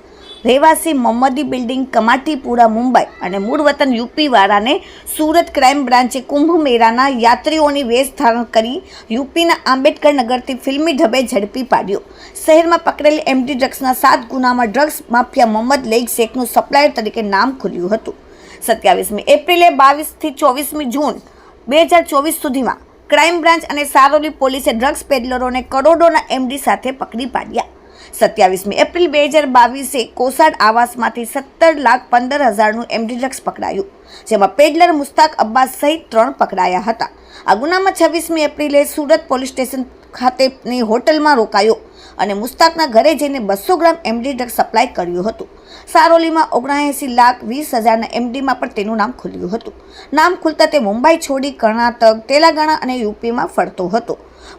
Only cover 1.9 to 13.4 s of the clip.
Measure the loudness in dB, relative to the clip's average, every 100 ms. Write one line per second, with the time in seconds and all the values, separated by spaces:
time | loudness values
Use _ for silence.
1.9 | 0 2 2 0 -6 -4 2 2 2 0
2.9 | 0 0 -6 -8 -6 -4 0 0 0 -2
3.9 | -4 -4 -2 2 4 4 2 0 -2 -4
4.9 | -18 -14 -4 0 2 0 2 2 2 2
5.9 | 2 2 -4 -4 0 2 2 2 2 2
6.9 | 2 0 2 2 2 0 0 0 0 0
7.9 | 0 -2 0 0 0 0 -2 -2 -6 -12
8.9 | -20 -8 -6 -4 -2 0 0 0 2 2
9.9 | 2 2 2 0 -4 -4 -6 -4 -2 -2
10.9 | 0 0 0 -2 -2 -4 -6 -2 -2 -2
11.9 | -6 -8 -20 -20 -6 4 4 4 0 -2
12.9 | 0 2 2 0 -2